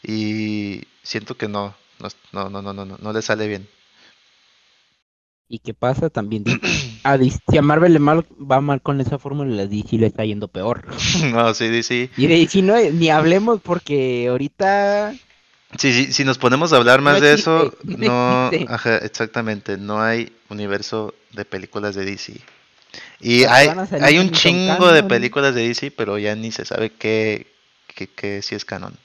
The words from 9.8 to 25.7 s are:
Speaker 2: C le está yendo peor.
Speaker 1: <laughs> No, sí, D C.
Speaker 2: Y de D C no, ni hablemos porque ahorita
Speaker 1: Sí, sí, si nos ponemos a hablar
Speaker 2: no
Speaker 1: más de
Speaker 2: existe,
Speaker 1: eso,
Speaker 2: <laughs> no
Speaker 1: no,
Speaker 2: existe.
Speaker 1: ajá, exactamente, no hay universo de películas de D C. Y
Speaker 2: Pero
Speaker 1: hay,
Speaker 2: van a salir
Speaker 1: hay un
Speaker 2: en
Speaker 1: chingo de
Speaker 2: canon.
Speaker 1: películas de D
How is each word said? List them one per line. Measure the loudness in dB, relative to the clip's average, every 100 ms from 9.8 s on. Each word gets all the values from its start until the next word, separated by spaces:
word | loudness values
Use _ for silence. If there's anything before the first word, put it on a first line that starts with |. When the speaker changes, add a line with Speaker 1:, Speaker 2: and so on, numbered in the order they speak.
| -4
Speaker 2:
C | 0
le | 0
está | 0 -6
yendo | -6 -10
peor. | -6 -6 -6 -10
Speaker 1:
<laughs> | -8 -4 0 0
No, | 2 2
sí, | 2 0
D | -2
C. | -2 -4 -4 0
Speaker 2:
Y | 2
de | 4
D | 4
C | 2
no, | 4 4 2
ni | 2 2
hablemos | 4 4 2 2 -2
porque | -2 -6 -2 -2 0 -2 -2
ahorita | -2 -4 _ 0 2 2 0 -4 -10 _ _ _ _ _ -2
Speaker 1:
Sí, | 0
sí, | 2 0
si | -2 -2
nos | 0
ponemos | 2 2 4
a | 4
hablar | 6 6
Speaker 2:
no |
Speaker 1:
más | 6 6
de | 6
Speaker 2:
existe, |
Speaker 1:
eso, | 4 4 2 0 -4
Speaker 2:
<laughs> |
no | -12 -4
Speaker 1:
no, | 0
Speaker 2:
existe. | 0 2 0 0 -2 -4
Speaker 1:
ajá, | -4 0 0
exactamente, | -2 -8 -6 -4 -6 -6 -6 -8
no | -6 -2
hay | -2 -2 -6 _ _
universo | -10 -6 -6 -6 -8 -8 -12 _
de | -14 -10
películas | -12 -10 -8 -8
de | -6 -8
D | -10
C. | -14 -18 -20 _ _ _ _ -20 -20 _
Y | 2 4 6
Speaker 2:
Pero |
Speaker 1:
hay, | 8 6
Speaker 2:
van | 2
a | -4
salir | 0 4
Speaker 1:
hay | 4
un | 2 2
Speaker 2:
en | 2 2
Speaker 1:
chingo | 0 4 6
de | 6
Speaker 2:
canon. |
Speaker 1:
películas | 4 0 0 0 0 0
de |
D | -2